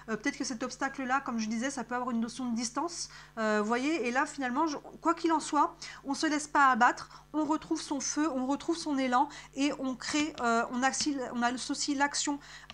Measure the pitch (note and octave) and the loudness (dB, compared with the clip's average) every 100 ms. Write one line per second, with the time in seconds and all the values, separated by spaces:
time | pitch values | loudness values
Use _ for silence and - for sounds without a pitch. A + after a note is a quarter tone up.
0 | - A3 C#4+ - C4+ A#3 B3+ - C4+ C4+ | -6 -2 -2 -2 -6 -4 -6 -4 -4 -2
1 | B3+ C4+ C#4 A#3 A3 A3+ C4 C4+ - B3 | 0 0 0 -2 -2 -2 -2 -4 -4 -4
2 | B3 A#3 A3+ - B3 A3+ A#3+ C#4 E4+ - | -2 -2 -2 -4 -4 -2 -2 -2 -4 -6
3 | - - - - A3 G#3+ G#3 A#3+ C#4 D#4+ | -10 -14 -14 -2 2 2 2 2 2 2
4 | A#3+ B3 D4 - B3+ B3+ D#4+ C#4+ - - | 2 2 0 -2 -2 0 0 -2 -10 -4
5 | D#4+ E4 E4 D#4+ - D4 E4+ - - - | 0 2 2 2 2 2 2 0 -16 -12
6 | C4 C4+ D#4+ D4 - D4+ C#4 A#3+ B3 E4+ | -6 0 0 0 2 6 6 8 6 4
7 | - - - D4+ D4 D#4 - D#4+ - C#4+ | -8 -16 -6 -2 0 0 0 -4 -2 -4
8 | - D4 D#4 C4 B3+ C#4 - E4 D#4 C4+ | -2 0 0 0 0 0 0 -2 0 0
9 | C4 B3 C#4+ - - - C#4+ - C4 B3 | 2 2 2 -2 -10 0 0 0 -4 -4
10 | - D4+ D4+ D4+ A#3+ A3+ A#3 B3 C4 - | -2 0 0 0 2 2 2 2 0 2
11 | D4+ C#4 B3 A#3+ A#3+ A#3+ - C#4 - C4+ | -2 -2 -2 0 0 -2 -4 -4 -2 2
12 | C#4+ C#4+ - C#4+ - - - | 2 2 -2 -4 -8 -18 -8